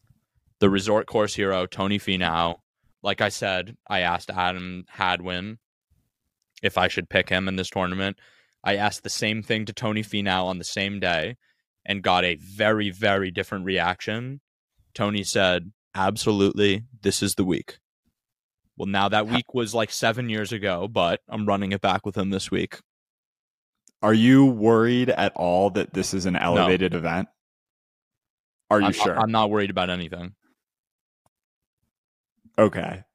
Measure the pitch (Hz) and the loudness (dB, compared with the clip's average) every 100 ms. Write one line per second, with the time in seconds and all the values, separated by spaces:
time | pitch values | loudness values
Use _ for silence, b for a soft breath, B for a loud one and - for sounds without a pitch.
0 | _ _ _ _ _ - 101 98 104 107 | _ _ _ _ _ 0 2 2 2 0
1 | - 113 104 - 98 95 92 - 98 101 | 0 -2 0 -2 -2 -2 -4 -4 -2 -2
2 | - 92 87 82 85 87 _ _ _ _ | -2 -2 0 0 -2 -4 _ _ _ _
3 | 98 98 104 - 101 92 92 123 - 98 | -4 -2 -2 -2 -4 -4 -6 -12 -4 -2
4 | 87 87 - 95 90 92 90 90 90 - | 0 -2 -6 -4 -2 -4 -10 -12 -12 -6
5 | 92 87 90 90 101 117 _ _ _ _ | -2 -2 -6 -8 -10 -14 _ _ _ _
6 | _ _ _ _ _ - - - 90 - | _ _ _ _ _ -4 -2 0 0 0
7 | 90 95 - 92 95 95 92 98 90 92 | -2 0 2 0 -2 -4 -4 -4 -4 -4
8 | 98 98 b b b b - 101 104 - | -6 -8 b b b b -2 0 -2 -4
9 | 101 - 110 110 104 110 107 - 110 107 | -8 -4 -4 -4 -4 -4 -4 -6 -4 -4
10 | 107 104 98 92 92 90 85 107 98 101 | -4 -4 0 0 0 -4 -6 -4 -4 -2
11 | 92 82 90 127 _ _ _ _ - 101 | -2 0 -2 -8 _ _ _ _ -8 -2
12 | 95 90 90 78 92 98 107 107 104 92 | 2 2 2 -2 -8 0 2 2 -2 -2
13 | 107 98 95 90 95 98 92 92 85 90 | 0 2 0 -4 -6 -6 -2 0 0 -2
14 | - 110 127 143 _ _ _ _ _ - | -6 -6 -8 -14 _ _ _ _ _ -4
15 | 104 104 95 107 92 90 87 - _ 95 | -2 -2 -2 2 2 2 -4 -20 _ -2
16 | 95 104 113 104 98 - 101 98 117 - | -2 0 0 4 4 4 2 0 -6 -4
17 | 98 - 101 - 92 80 - - _ _ | -2 0 -2 0 0 -2 -4 -20 _ _
18 | _ _ _ _ _ _ _ - 95 98 | _ _ _ _ _ _ _ -10 -4 0
19 | 98 107 107 123 - 127 110 113 107 - | 2 2 0 -2 -2 -4 -2 -2 -2 -2
20 | 117 113 120 107 98 110 98 87 101 113 | -2 -2 -4 -4 -4 -4 -2 -2 -2 0
21 | 85 101 - 113 104 98 98 98 98 95 | 2 0 -4 -4 0 0 0 0 0 0
22 | 104 101 98 98 - 92 87 - _ _ | -2 -4 -2 -4 -2 -4 -4 -8 _ _
23 | _ _ _ _ _ _ _ _ _ - | _ _ _ _ _ _ _ _ _ -2
24 | 107 110 120 135 135 113 110 113 117 123 | 4 6 8 8 8 6 4 6 4 2
25 | 123 - 98 - 87 90 98 98 - 92 | 2 2 0 0 2 2 2 0 -2 -4
26 | - 95 92 87 87 87 92 92 92 87 | -4 -2 -2 0 2 4 4 2 2 -2
27 | 82 85 107 _ _ _ _ _ _ _ | -2 -2 -4 _ _ _ _ _ _ _
28 | _ _ _ _ _ _ - 104 101 - | _ _ _ _ _ _ 0 2 2 2
29 | 104 87 113 113 107 104 101 92 90 90 | 0 2 2 2 2 2 0 -2 -2 -4
30 | 82 87 90 - _ _ _ _ _ _ | -6 -10 -12 -16 _ _ _ _ _ _
31 | _ _ _ _ _ _ _ _ _ _ | _ _ _ _ _ _ _ _ _ _
32 | _ _ _ _ - - 107 - 85 90 | _ _ _ _ -4 2 2 2 -8 -10
33 | - | -10